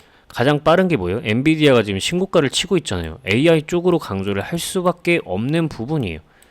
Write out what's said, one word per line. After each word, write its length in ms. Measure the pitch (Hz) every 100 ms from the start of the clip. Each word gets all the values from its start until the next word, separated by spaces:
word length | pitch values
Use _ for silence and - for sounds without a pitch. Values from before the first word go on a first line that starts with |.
| _ _ -
가장 340 | - 123 147
빠른 260 | 156 175 185
게 80 | 143
뭐예요? 260 | 90 104
엔비디아가 580 | 117 113 151 160 147 123
지금 140 | 104 95
신고가를 500 | - 175 190 180 139
치고 260 | - 180 185
있잖아요. 400 | - 92 82 82
에이아이 380 | 95 110 160 165
쪽으로 360 | 151 175 180 170
강조를 440 | - 98 95 98
할 160 | - 170
수밖에 640 | - 190 180 170 - 170
없는 440 | - 92 120 165 160
부분이에요. 500 | - 117 160 104 78 - _ _